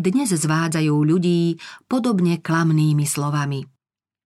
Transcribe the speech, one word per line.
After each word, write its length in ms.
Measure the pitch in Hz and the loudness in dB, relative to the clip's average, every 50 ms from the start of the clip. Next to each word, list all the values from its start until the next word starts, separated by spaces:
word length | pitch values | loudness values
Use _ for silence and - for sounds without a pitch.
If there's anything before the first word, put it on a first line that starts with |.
| 165 | 2
dnes 320 | 185 190 262 285 214 185 | 2 0 0 0 0 0
zvádzajú 560 | 156 151 156 156 160 165 165 156 165 156 151 147 | 0 0 0 0 0 0 0 0 0 0 2 2
ľudí 640 | 147 151 151 170 185 170 180 175 170 170 170 165 - - - - - _ - | 2 2 2 2 2 2 2 2 2 2 0 -2 -4 -8 -18 -20 -20 _ -4
podobne 480 | 247 262 226 247 220 185 180 170 170 165 - | -4 -2 0 0 0 2 2 2 0 0 -2
klamnými 640 | - 160 165 165 160 156 156 151 156 147 147 147 143 | -2 0 0 2 2 2 2 2 2 2 0 0 -2
slovami. 560 | - 151 143 147 147 147 143 143 139 135 127 - _ _ _ _ _ _ _ _ _ _ _ | -2 -4 -4 -2 -2 -2 -4 -4 -6 -8 -10 -12 _ _ _ _ _ _ _ _ _ _ _